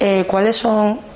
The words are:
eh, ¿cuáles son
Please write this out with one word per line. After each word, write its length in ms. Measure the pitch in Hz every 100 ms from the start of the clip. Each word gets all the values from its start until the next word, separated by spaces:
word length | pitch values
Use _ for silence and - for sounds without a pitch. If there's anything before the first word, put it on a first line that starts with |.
eh, 240 | 202 190 185
¿cuáles 300 | 190 214 226
son 440 | 240 214 208 233 -